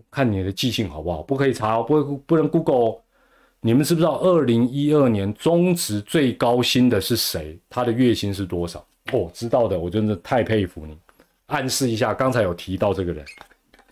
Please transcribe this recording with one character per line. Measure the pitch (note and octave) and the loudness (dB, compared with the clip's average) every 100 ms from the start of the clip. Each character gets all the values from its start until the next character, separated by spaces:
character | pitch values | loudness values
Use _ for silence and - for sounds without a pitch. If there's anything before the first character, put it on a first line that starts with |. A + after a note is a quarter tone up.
| _ | _
看 | - B2+ | -2 0
你 | G2 | 0
的 | F#2 | -2
记 | F#2+ B2+ | -2 -2
性 | A2 A2 | -2 -4
好 | D2+ | -6
不 | D#2 | -6
好？ | E2 | -6
不 | - C3+ | -4 0
可 | C#3 | 0
以 | |
查 | A#2+ G#2+ A2+ | 0 0 -2
哦， | |
不， | B2 D3+ C#3 C#3+ | 2 0 0 -6
不 | - E3 | 0 0
能 | D3+ | 2
Google | E3+ D#3+ C3+ | 0 2 2
哦。 | A#2 A2+ _ _ _ _ _ _ | 2 -2 _ _ _ _ _ _
你 | A#2 | 2
们 | B2 | 2
知 | D3+ | 2
不 | E3+ | 2
知 | E3 | 2
道 | C#3 | 2
二 | F#3 F3 | 2 2
零 | B2+ A#2 A#2+ | 4 2 2
一 | C#3 D3 | 0 2
二 | D3+ C3 | 4 4
年 | G#2+ G2 | 2 -2
中 | G#2 D#3 E3+ F3+ F3 | -2 0 2 2 0
职 | - G#2 | -2 -6
最 | G2+ E3 C3+ | -2 0 0
高 | A2+ A#2+ B2 | 0 0 2
薪 | A#2 B2+ B2 | 2 4 4
的 | G#2+ | 2
是 | - A2+ | 0 -2
谁？ | - F2 D#2 E2 _ | -2 -6 -10 -16 _
他 | - A#2+ | -4 -2
的 | |
月 | A2+ B2+ | 2 2
薪 | G#2+ G2+ | 2 -2
是 | G2 F#2+ | -4 -4
多 | F2+ E2+ | -4 -6
少？ | D2+ - _ - | -8 -18 _ -6
哦， | B2+ F2 | -4 -4
知 | - A#2 | -8 -2
道 | C3 A2+ | 0 2
的， | F#2 | 0
我 | F2 | -2
真 | G2+ G#2+ | -2 -2
的 | G2+ | -4
太 | - B2+ | -2 -2
佩 | F#2+ A2 F#2 | 0 0 -2
服 | - D#2 | -6 -16
你。 | D#2 _ _ _ _ _ | -18 _ _ _ _ _
暗 | D3 C3 | -6 -4
示 | - C3 | -2 -2
一 | A2 | 0
下， | A#2 | 0
刚 | G#2 C3 | 2 0
才 | B2 | 2
有 | G2 | 0
提 | E2+ - F#2+ | -2 -6 -2
到 | G#2 | 0
这 | F#2 F2 | 0 -4
个 | |
人， | D#2 D2 - - _ _ _ _ | -6 -12 -20 -20 _ _ _ _